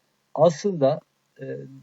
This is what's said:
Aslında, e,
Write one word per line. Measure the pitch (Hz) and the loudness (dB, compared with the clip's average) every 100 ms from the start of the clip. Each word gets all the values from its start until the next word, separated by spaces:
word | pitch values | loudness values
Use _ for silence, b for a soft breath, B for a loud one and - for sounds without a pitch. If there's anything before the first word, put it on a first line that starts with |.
| _ _ _ | _ _ _
Aslında, | - 170 - 208 170 135 160 _ _ _ - | 2 2 2 -4 0 0 0 _ _ _ -18
e, | 135 139 135 135 | -14 -14 -14 -20